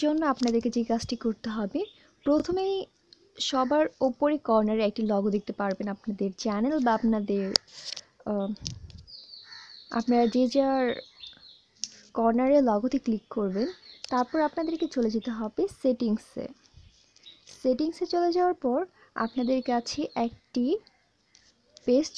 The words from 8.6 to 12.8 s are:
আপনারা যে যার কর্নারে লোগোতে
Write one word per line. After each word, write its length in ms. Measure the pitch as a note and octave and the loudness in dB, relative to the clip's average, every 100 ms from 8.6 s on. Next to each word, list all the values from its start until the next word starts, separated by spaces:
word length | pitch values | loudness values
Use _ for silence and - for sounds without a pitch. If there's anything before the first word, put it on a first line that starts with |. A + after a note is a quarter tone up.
| - - - - - - - - - - - - - A#3 | -10 -12 -16 -20 -20 -20 -20 -20 -20 -20 -20 -20 -10 -4
আপনারা 260 | A3+ A#3+ A#3+ | 2 4 4
যে 100 | B3 B3+ | 4 2
যার 300 | C#4 C4+ C4+ B3 - - - - - - - _ _ - - - - | 2 2 2 0 -4 -10 -18 -20 -20 -20 -20 _ _ -12 -12 -10 0
কর্নারে 400 | A3+ A#3 B3+ C#4+ B3+ | 2 4 6 6 6
লোগোতে 280 | G#3 | 2